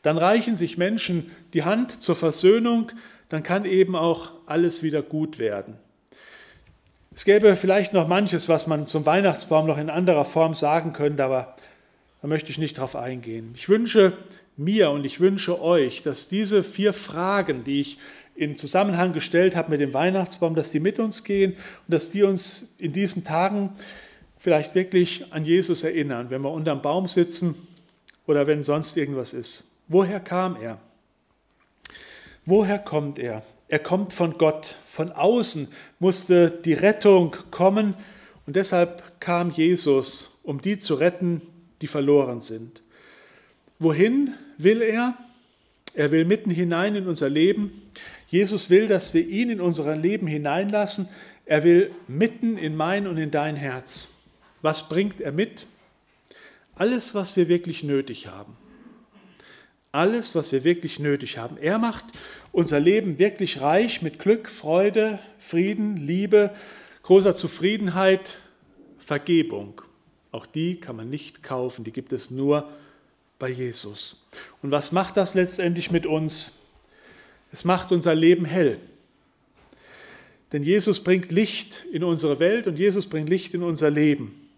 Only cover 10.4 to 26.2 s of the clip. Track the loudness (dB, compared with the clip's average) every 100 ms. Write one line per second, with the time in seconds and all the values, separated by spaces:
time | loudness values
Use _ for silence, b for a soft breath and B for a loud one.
10.4 | 0 2 0 0 -2 -2 -2 0 0 -2
11.4 | -4 b b b b b b _ -6 -4
12.4 | -4 -6 -6 -6 -8 -8 -8 -10 -10 -12
13.4 | -14 -14 0 2 4 4 4 2 -16 B
14.4 | _ -6 -2 2 2 2 -4 2 2 2
15.4 | -2 -2 2 2 2 -2 -8 -8 -6 -4
16.4 | 2 0 0 0 0 -2 -8 -6 -2 -2
17.4 | -2 -6 -2 -4 -4 -10 B B B -6
18.4 | -6 -6 -2 0 2 0 0 -2 0 2
19.4 | 4 2 -2 0 0 0 0 0 -4 -4
20.4 | -2 -2 -2 -2 -2 -2 -4 -4 -4 0
21.4 | 0 0 -16 -20 -2 -2 0 0 2 2
22.4 | -4 -10 -18 _ -6 -2 -2 -4 -4 -2
23.4 | -2 -2 -6 B B B B B B _
24.4 | 0 0 2 -2 2 2 2 -2 -10 -8
25.4 | 2 2 2 -2 -2 -2 -2 -4